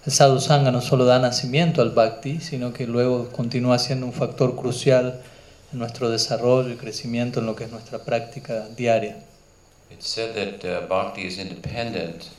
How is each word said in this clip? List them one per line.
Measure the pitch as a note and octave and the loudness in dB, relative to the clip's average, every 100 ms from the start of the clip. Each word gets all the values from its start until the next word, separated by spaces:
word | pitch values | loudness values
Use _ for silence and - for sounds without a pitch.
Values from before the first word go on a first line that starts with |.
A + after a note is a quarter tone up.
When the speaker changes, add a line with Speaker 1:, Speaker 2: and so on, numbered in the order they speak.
Speaker 1:
El | - | -2
sadhusanga | - C#3 C3 - C#3+ C3+ | 6 6 6 4 4 4
no | B2 | 2
solo | - C3 B2 | 2 4 6
da | B2 | 6
nacimiento | B2 A#2+ B2+ C#3 E3+ D3 | 4 0 -2 2 2 4
al | A#2 | 2
bhakti, | A#2 A2+ - C3+ D#3+ | 4 2 2 -6 -6
sino | - C3 B2 | -6 -6 -6
que | A#2 B2 | -4 -2
luego | A#2+ B2 B2 A#2+ | 2 2 0 -2
continúa | - A#2 B2+ B2 B2 | -4 -2 0 4 2
siendo | - C3+ B2+ | 2 -2 -4
un | |
factor | - C3 - B2+ A#2+ | -4 -4 2 0 2
crucial | B2+ - C#3+ B2+ B2+ - - - - - - | -4 0 4 4 4 -4 -16 -20 -20 -20 -14
en | B2+ | -8
nuestro | A2+ - A#2+ | -8 -4 -2
desarrollo | A2+ - A#2 A#2+ B2+ B2+ | 0 -2 0 4 4 2
y | A#2 | -6
crecimiento | A2+ G#2+ A#2+ A#2 A#2+ A#2+ | -10 -10 -6 -4 -2 -2
en | A2+ | -4
lo | G#2+ | -6
que | A2+ | -10
es | |
nuestra | A2+ - A2+ | -12 -12 -12
práctica | - A#2 - - - A2+ G#2+ A#2 | -4 -4 -4 -14 -8 -8 -8 -4
diaria. | A#2+ A2+ G#2 - - _ _ _ _ _ _ | 2 2 0 -10 -20 _ _ _ _ _ _
Speaker 2:
It's | F#2 - | -14 -8
said | - A2+ | -6 -4
that, | G#2+ G2 F#2+ F2+ | -4 -6 -6 -6
uh, | F2+ F2 | -6 0
bhakti | F#2 G2+ - F#2 | -2 -2 -6 -8
is | F#2 | -8
independent | F2+ E2+ - A#2+ A#2 G2 E2+ E2 - | -10 -10 -10 -6 -6 -6 -8 -10 -16